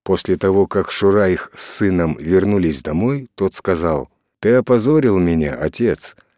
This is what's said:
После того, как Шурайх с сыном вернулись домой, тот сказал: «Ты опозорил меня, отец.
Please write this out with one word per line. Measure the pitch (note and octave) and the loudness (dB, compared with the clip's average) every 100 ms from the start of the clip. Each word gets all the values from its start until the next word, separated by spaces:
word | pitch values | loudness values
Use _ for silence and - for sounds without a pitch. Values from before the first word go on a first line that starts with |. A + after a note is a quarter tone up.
После | - F#2 - | -4 -2 0
того, | F2+ G2 G2 F#2 | 0 2 2 2
как | G2+ F#2 | 0 -4
Шурайх | - G2 G2+ F#2+ F2 - | 0 2 4 2 0 -4
с | - | -8
сыном | - - G2+ F2+ E2 - | -6 -2 0 0 0 -2
вернулись | D2+ F#2 G2+ G2+ E2+ C#2+ | 0 2 2 0 0 -2
домой, | D2+ D#2+ A#2 C#3 B2+ - | -4 -2 -2 -4 -8 -4
тот | F#2+ | -4
сказал: | - - E2+ E2+ D2+ B1+ _ _ _ | -2 -2 -2 0 -2 -6 _ _ _
«Ты | G#2 | 2
опозорил | B2+ A2+ A#2+ A#2 D#3 C3 G2 | 2 2 0 2 2 2 2
меня, | F2 E2 D2 | 2 0 -2
отец. | - D#2 - A#2 D2+ - - _ | -4 -6 -2 -2 -2 -6 -12 _